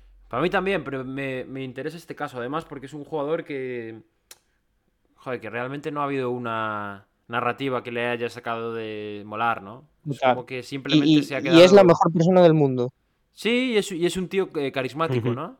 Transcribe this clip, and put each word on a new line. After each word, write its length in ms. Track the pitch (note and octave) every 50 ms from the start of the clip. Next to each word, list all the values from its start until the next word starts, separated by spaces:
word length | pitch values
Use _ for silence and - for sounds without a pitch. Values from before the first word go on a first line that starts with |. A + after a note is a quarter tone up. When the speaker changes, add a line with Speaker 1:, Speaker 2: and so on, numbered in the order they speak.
| - - - _ _ -
Speaker 1:
Para 140 | - B2 D#3
mí 60 | F3+
también, 340 | - F#3+ F#3 F#3+ G3 E3+ C3
pero 200 | - C#3 C3 C3
me, 380 | C3 C3 C#3 C#3 C3+ C3 B2+ -
me 180 | - C3 C3+ C3+
interesa 340 | B2+ A#2+ C3+ C3 D#3+ E3 E3+
este 180 | - - C#3+
caso, 220 | - D3 C#3+ - B2
además, 280 | A#2 B2+ D3 D#3+ D#3+
porque 220 | - D3 C3+ A2+ C3+
es 60 | D3+
un 100 | D3+ C#3+
jugador 400 | - D#3 D#3 C#3 D3 D#3+ E3+ -
que, 580 | - D3 C3+ C3 B2+ B2 A#2+ A2+ A2+ A2+ A2 - _ _ _ _ _ - - _ _ _ _ _ _ _ _ _ _ _ _ _ _ _
joder, 240 | _ - C#3 B2 A2+
que 100 | - G#2+
realmente 420 | G#2+ A#2+ B2 C3 C#3 D3 C#3+ D3+
no 100 | D3 D3
ha 40 | C#3+
habido 260 | C#3 C#3 C3+ B2+ B2
una 760 | B2 B2 A#2+ A#2 A2+ A2+ A2 G#2+ G#2+ G#2 G#2 G2+ G2+ G2 - _ _ _ _ -
narrativa 560 | A#2 A#2+ B2 A#2+ A2+ - C#3 C3+ B2+ A#2+ -
que 80 | B2
le 160 | A#2 A#2 A#2+ A#2+
haya 220 | A#2+ A#2 A#2+ A#2
sacado 440 | G#2 A#2+ - A#2+ A#2 A2+ A2+ A#2 A2+
de 500 | A2+ A2 G#2+ G#2+ G#2+ G#2 G#2+ G#2 G#2 G#2
molar, 360 | G#2+ G#2+ G#2+ A#2 A#2 A2+ -
¿no? 260 | G2 G2 A2+ C3+ D3+ _ _ _ - D3
Es 80 | C3 -
Speaker 2:
Total. 180 | C3+ C3 B2
Speaker 1:
como 100 | B2+ A#2
que 180 | - C3 B2+ A#2+
simplemente 440 | - C#3 C#3 B2+ C#3+ D3+ D3+ C#3 D#3
Speaker 2:
Y, 120 | D#3 D3+
y, 40 | C#3+
Speaker 1:
se 120 | - C#3
ha 40 | -
Speaker 2:
y 60 | - - E3 E3
es 100 | F3 F#3
la 100 | G3+ G3
Speaker 1:
quedado 40 | F#3+
Speaker 2:
mejor 260 | F3 D#3+ - F#3+ F3
persona 300 | D#3+ F3 D#3+ F3+ F#3 F3+
del 120 | F3 E3 D#3
mundo. 380 | D#3 C#3+ C3+ B2+ B2 B2 B2+ - _ _ _ _ _ _ _
Speaker 1:
Sí, 420 | _ - - G#3+ A#3+ B3 B3+ C4 A3+
y 40 | G#3
es, 140 | F#3+ -
y 140 | F#3+ D#3+ F3
es 120 | F3 F3+ F#3+
un 100 | F#3 D#3+
tío, 220 | F#3+ F#3+ F#3 - -
eh, 160 | D#3 C#3+ C3+
carismático, 560 | - C#3 B2+ B2+ A#2+ D#3 E3 D3+ C3 A#2+ G#2+ B2+
Speaker 3:
Ujú. 60 | A#2+
Speaker 1:
¿no? 220 | B2+ D#3+ G#3 C4 _